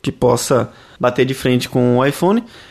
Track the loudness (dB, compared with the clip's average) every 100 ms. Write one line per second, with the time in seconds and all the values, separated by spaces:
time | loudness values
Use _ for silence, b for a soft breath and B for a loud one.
0 | -10 -2 0 0 0 0 -2 B B B
1 | -2 0 -2 0 0 0 0 0 2 2
2 | 0 0 0 0 -2 B B